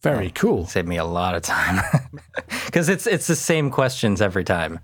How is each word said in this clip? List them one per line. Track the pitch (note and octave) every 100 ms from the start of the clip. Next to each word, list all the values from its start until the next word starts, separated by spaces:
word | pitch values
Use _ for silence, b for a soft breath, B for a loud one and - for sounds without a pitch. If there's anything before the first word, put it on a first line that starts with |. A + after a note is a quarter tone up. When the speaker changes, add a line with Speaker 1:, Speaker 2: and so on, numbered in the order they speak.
Speaker 1:
Very | D#3 A#2+ F#2
Speaker 2:
It'll | - A3+
Speaker 1:
cool. | A2+ E2+
Speaker 2:
save | F#2 F2
me | E2+
a |
lot | E2 F2 F2+ E2+
of |
time | - - - F#2+ - - - -
<laughs> | - - - - -
'cause | E3+ E3
it's, | F#3+ A#3
it's | F3+ -
the | D#3
same | - D#3+ C#3
questions | C#3 B2+ - A2 G2
every | G2+ F#2
time. | F2 F2 D#2+ E2